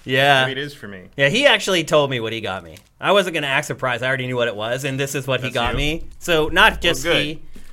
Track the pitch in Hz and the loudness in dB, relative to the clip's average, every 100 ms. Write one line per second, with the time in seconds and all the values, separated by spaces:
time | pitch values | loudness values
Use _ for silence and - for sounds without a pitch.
0 | 131 131 139 135 131 131 143 - 104 95 | 0 4 6 6 2 -2 -10 -12 -16 -16
1 | 92 - 139 220 277 214 196 180 156 156 | -12 0 2 6 4 4 2 0 2 2
2 | 139 123 110 113 104 95 82 78 _ _ | 2 0 -4 -4 -6 -6 -10 -18 _ _
3 | 139 202 185 160 143 139 147 131 131 117 | 2 2 2 -2 -2 -2 -2 -4 -4 -2
4 | 127 131 127 123 117 104 110 131 139 135 | -2 -2 -2 -2 -2 -2 -4 -4 -4 -4
5 | 135 143 135 123 127 123 120 123 147 165 | -4 -4 -2 -2 -2 -2 -2 0 -2 -2
6 | - - - 160 156 170 214 165 175 135 | -8 -8 0 0 2 4 4 4 0 0
7 | 160 151 147 156 - - - | 0 0 -2 -6 -12 -14 -14